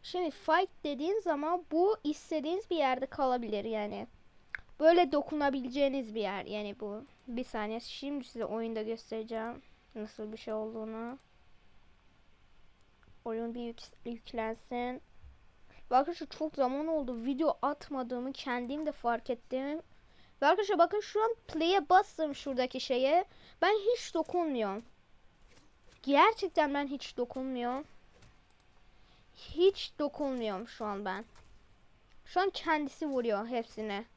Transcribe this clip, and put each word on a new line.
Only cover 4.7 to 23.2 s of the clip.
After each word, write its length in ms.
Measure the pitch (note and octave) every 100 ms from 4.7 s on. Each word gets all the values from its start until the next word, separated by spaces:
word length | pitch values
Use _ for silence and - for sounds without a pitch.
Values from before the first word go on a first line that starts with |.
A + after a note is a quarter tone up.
| -
Böyle 320 | D#4 E4+ F4
dokunabileceğiniz 1040 | C#4+ C#4+ D#4 C#4+ C4+ B3 B3+ C#4 C4+ A3+ G#3+
bir 60 |
yer 240 | G3+ G3 -
yani 340 | G#3 G#3 G3+
bu. 240 | G#3+ G#3 C#4 - -
Bir 160 | A#3+
saniye, 360 | B3+ A3+ G#3 A3+
şimdi 440 | - - C#4 C#4+
size 220 | B3+ A#3 A3
oyunda 360 | A3 A3+ A3
göstereceğim 800 | A3 A3+ - A3 A3 A3+ A3 A#3+ - - _ A3+
nasıl 360 | G#3 - G#3+
bir 60 | A3
şey 160 | -
olduğunu. 640 | A3 A3 A3+ A3 A3 A#3 C4+ _ - - - - - - - - _ - - - - - - - _ - - -
Oyun 300 | A3+ A#3 A#3+
bir 60 |
yük-, 440 | A#3 A#3 - - A#3+
yüklensin. 960 | A#3 - A#3 A3 A3+ - A#3+ B3 B3+ - - - - - - - - -
Ve 40 | B3
arkadaşlar 320 | C#4+ E4+ D#4
çok 280 | - D#4 -
zaman 320 | B3+ C4+ D#4
oldu 380 | D#4+ B3+ A#3 A#3
video 320 | C4 D#4 -
atmadığımı 720 | C#4 C#4+ - C4+ A#3+ B3 B3+
kendim 520 | C4+ C#4 B3 A#3+ D4 D#4
de 60 |
fark 380 | D4 A#3 A#3 -
ettim. 520 | B3 - B3+ C4+ D#4 - - - - - -
Ve 60 | C#4
arkadaşlar 300 | F4+ G4+ F#4
bakın 220 | E4+ G#4
şu 240 | - G#4+
an 120 | A4 A4+ -
play'e 420 | D#4+ E4 F#4+ D4
bastım 460 | F#4 G4+ - D#4 C#4
şuradaki 440 | C#4+ B3+ B3+ C4
şeye. 460 | - B3 C4 E4